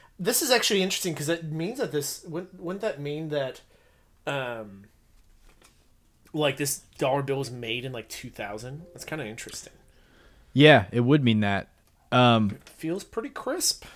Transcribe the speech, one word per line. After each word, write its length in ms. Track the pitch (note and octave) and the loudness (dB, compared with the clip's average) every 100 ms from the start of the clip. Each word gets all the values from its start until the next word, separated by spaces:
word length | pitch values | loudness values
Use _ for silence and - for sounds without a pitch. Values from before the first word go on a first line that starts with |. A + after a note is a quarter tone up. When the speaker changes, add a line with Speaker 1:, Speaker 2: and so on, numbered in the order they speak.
| - - | -20 -6
Speaker 1:
this 220 | F#3 B3 | -2 0
is 100 | D4 | 2
actually 320 | A#3+ - G3+ | 2 4 2
interesting 320 | F#3 - F#3 C#3+ | 2 -2 -4 -4
'cause 140 | D3 | -2
it 160 | E3+ D#3+ | -2 -4
means 340 | D#3 F3 C4 | -6 -6 -4
that 120 | F#3+ | -4
this, 300 | D3 C#3+ - F3+ | -2 -4 -8 -10
wouldn't, 320 | D#3+ F#3 F3+ | -10 -10 -12
wouldn't 200 | E3+ G3 | -10 -6
that 180 | A3 C#3+ | -6 -4
mean 300 | D3 D3+ D#3+ | -6 -6 -4
that, 320 | D3 C3 - - _ _ _ _ _ - | -2 -2 -6 -20 _ _ _ _ _ -6
um, 560 | C#3+ B2+ A2+ G#2+ G2 G2+ _ _ - _ _ - _ - _ _ _ _ _ _ | -4 -4 -8 -10 -16 -20 _ _ -20 _ _ -20 _ -20 _ _ _ _ _ _
like, 240 | D#3 D3 C3+ | 0 0 0
this 220 | C#3 - - - | -2 -4 -10 -2
dollar 240 | C#3 C#3 | 0 0
bill 140 | C3+ C3+ | 0 -4
was 100 | B2+ | -4
made 340 | B2 A#2 A#2+ C3 | -8 -6 -6 -6
in, 60 | |
like, 160 | A#2+ G#2+ | -10 -12
two 200 | - B2+ | -14 -12
thousand? 560 | - G2+ G#2+ B2 C#3+ E3+ | -10 -10 -10 -10 -14 -16
That's 120 | - - | -18 -10
kinda 200 | D#3 A2 | -8 -8
interesting. 480 | A2+ - - - - - _ _ - - - - | -10 -14 -16 -16 -20 -20 _ _ -20 -20 -20 -2
Speaker 2:
Yeah, 340 | B2+ D3+ C3+ F#2+ | 8 10 10 6
it 100 | A#2+ | 0
would 220 | B2 D3+ | 4 4
mean 160 | B2 G#2+ | 4 4
that. 300 | G2+ G2 - _ _ _ _ | 2 -2 -4 _ _ _ _
Um, 400 | B2 B2 A2+ G#2 | 6 6 6 2
Speaker 1:
It 180 | A2 - | -2 -14
feels 340 | - D#3+ F#3+ | -10 -6 -6
pretty 260 | - - C#4 | -8 -8 -8
crisp. 560 | - B3 E4 - - - | -8 -6 -2 -2 -2 -10